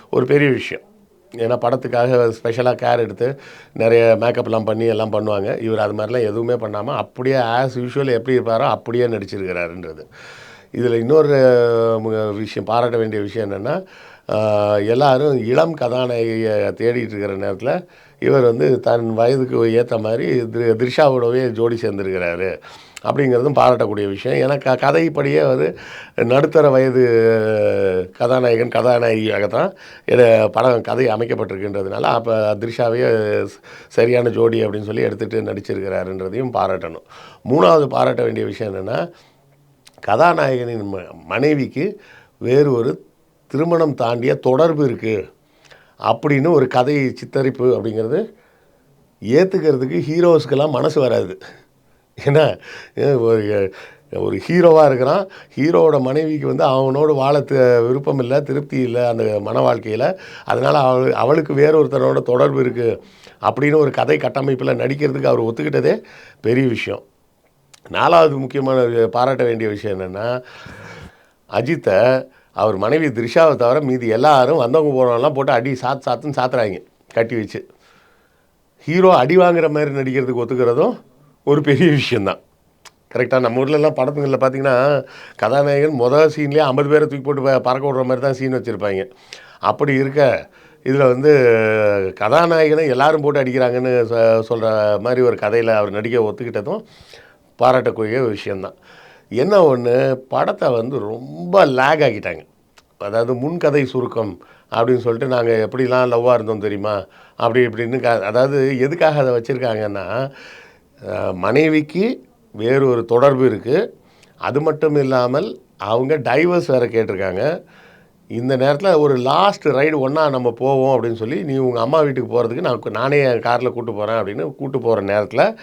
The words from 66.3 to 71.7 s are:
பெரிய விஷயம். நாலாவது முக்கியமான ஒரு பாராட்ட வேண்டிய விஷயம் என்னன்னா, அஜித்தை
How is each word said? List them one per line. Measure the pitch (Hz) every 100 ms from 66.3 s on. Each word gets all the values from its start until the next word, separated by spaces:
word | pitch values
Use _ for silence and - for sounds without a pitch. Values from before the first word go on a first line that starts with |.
| -
பெரிய | 107 123 131
விஷயம். | 110 - 101 _ _ _ _ _ _ _ _ -
நாலாவது | 90 139 170 160 139
முக்கியமான | 131 143 131 131
ஒரு | 120 117 110
பாராட்ட | 117 127 131
வேண்டிய | 123 113 110
விஷயம் | 101 107 95
என்னன்னா, | 92 95 117 123 - - - - - - - _ _ _ -
அஜித்தை | 101 123